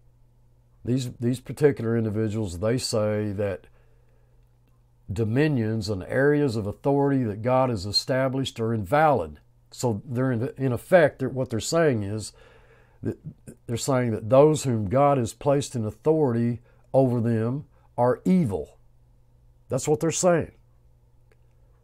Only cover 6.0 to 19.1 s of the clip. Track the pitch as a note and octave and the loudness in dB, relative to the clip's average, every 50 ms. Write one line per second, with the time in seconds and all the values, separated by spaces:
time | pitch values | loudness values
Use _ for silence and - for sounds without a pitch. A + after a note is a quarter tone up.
6 | E2+ E2 - B2+ C#3 D3 D3 D3 D3 C3+ G#2+ A2+ F#2+ G#2 G2+ - - C#3+ C#3 C#3+ | -6 -4 0 2 2 4 4 2 2 0 0 -2 -4 -6 -8 -4 -2 0 2 2
7 | C#3 C#3 C#3 C3+ B2 A2 G2 A2 G#2+ B2 B2+ C3 C3 B2+ A#2+ F#2+ F2 G#2 G2 - | 2 2 2 0 0 -2 -4 -4 -2 0 2 2 2 0 -2 -4 -6 -4 -4 -4
8 | - - C3 C3 C3+ C3+ B2 C3+ C3 - - - A2+ A#2 A#2 A2 F#2+ F2 C#3+ D3 | -2 -2 -2 -2 -2 -2 -2 -4 -6 -6 -6 -4 -4 -2 -2 -4 -2 0 2 4
9 | D#3+ D3+ C#3 G#2 E2 D2+ D2+ - _ _ _ _ _ _ - - - B2 G#2+ G2 | 4 4 4 2 -2 -6 -10 -16 _ _ _ _ _ _ -10 -4 -2 -2 -2 -2
10 | - D3 A#2+ B2 C3 C3 B2 A2 A#2+ - - - C3+ C3 A#2+ A2 - - F#3 F3 | -6 -6 -4 -2 0 0 0 -2 -4 -6 -6 -4 -2 -2 -2 -4 0 4 6 6
11 | D#3 C3+ - - C3+ A#2+ C3+ B2+ C3 - A#2 G#2+ - - D#3 E3 E3 D3+ B2 G#2+ | 6 4 2 -2 -6 -4 -4 -4 -6 -4 -4 -6 -4 -2 0 2 2 2 2 0
12 | G2+ G2 G#2+ A2 G#2 - - - - - - - - - - - - _ _ - | -2 -4 -6 -8 -8 -10 -16 -20 -20 -20 -20 -20 -20 -20 -20 -20 -20 _ _ -8
13 | - - - - - D#3 - - - - - - _ - A#2 A2+ - - C3+ B2+ | -8 -8 -8 -8 -14 -18 -18 -18 -20 -20 -20 -18 _ -8 -8 -6 -2 -2 0 0
14 | B2 A#2 G#2+ G2 A2 G#2 B2+ C3+ D3 D3+ D#3 C3+ - B2+ A#2 A2 G#2 F#2 A2 C3+ | 0 0 -2 -4 0 4 6 8 8 8 4 2 0 -2 -2 -2 -2 0 2 2
15 | C#3+ C#3+ C#3+ C3+ A#2 G#2 - - - D3 C#3 C#3+ B2+ - - A#2+ G#2+ G#2+ - - | 4 4 4 2 0 -4 -6 -4 0 0 0 0 -2 -4 -6 -6 -6 -6 -8 -2
16 | - D3+ D#3+ D#3+ D3+ B2+ A#2 A#2 A#2 A#2+ A#2+ A#2 - _ _ _ _ _ - C3+ | 0 0 2 2 2 2 2 0 0 -2 -2 -6 -10 _ _ _ _ _ 2 2
17 | C3+ B2+ A#2+ A#2+ A2 A#2 A#2 A2 A2 A#2+ B2+ D3 - - _ _ _ - _ - | 4 4 2 0 0 0 0 0 0 -2 -4 -6 -10 -14 _ _ _ -10 _ 0
18 | B2 B2+ B2 - - F#3 F#3 F#3 D#3+ G#2+ F#2 D#2 C#2+ - - - _ - _ _ | 2 2 0 0 2 2 2 4 2 0 -2 -6 -8 -12 -16 -20 _ -20 _ _
19 | _ _ | _ _